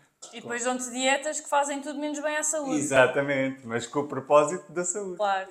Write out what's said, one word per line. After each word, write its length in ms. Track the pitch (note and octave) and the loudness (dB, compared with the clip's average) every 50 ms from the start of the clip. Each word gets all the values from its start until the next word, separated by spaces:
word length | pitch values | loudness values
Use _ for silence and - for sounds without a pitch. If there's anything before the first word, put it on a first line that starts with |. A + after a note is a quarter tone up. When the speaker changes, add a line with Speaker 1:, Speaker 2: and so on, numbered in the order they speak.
| _ _ _ _ - - | _ _ _ _ -20 -16
Speaker 1:
E 80 | - A#3+ | -16 -14
depois 220 | - A#3+ A#3+ A#3+ | -8 -6 -6 -2
dão-te 280 | A#3 B3+ B3+ B3+ B3+ B3 | -2 -2 -2 -2 -4 -6
dietas 500 | A#3 B3+ C4 C4 C#4 C#4 C#4+ D#4 D4 D4+ | -4 0 2 2 2 2 0 -4 -6 -6
que 80 | - - | -4 0
fazem 320 | D4 C#4+ C#4 C#4+ C#4+ C#4 | 2 2 2 0 -2 -6
tudo 180 | C4+ D4+ C#4+ C#4+ | -6 -8 -6 -4
menos 220 | D4+ D4+ D4 D4 | -4 -4 -4 -4
bem 160 | C#4+ D4+ D4+ | -4 -2 -2
à 60 | D4+ | -2
saúde. 340 | - - D#4+ D#4 C#4+ - - | -2 -2 -2 -2 -2 -2 -2
Speaker 2:
Exatamente, 920 | D3 C3+ B2+ C3+ B2+ B2+ B2+ - D3 C#3 C#3+ C#3 C3+ C3+ C3+ C3 - B2+ | -2 0 4 6 6 6 6 4 0 0 0 0 0 0 -2 -4 -8 -8
mas 200 | A2+ A2+ A#2 A#2 | -4 -4 -4 -4
com 140 | - - D3 | -2 -2 -4
o 80 | C#3+ - | -2 -2
propósito 640 | C3+ C3+ C3 - D3 D3 D3 D3 F3+ F3+ - - | -6 -6 2 6 6 6 6 6 0 -6 -8 -8
da 140 | D3+ F3 F3 | -6 -4 -4
saúde. 320 | - - G#3+ G3+ F#3 F3+ | -4 -4 -4 -6 -8 -4
Speaker 1:
Claro. 340 | F3 G#3 G3 G3 F#3+ F#3+ F#3+ | -2 0 0 0 0 -2 -6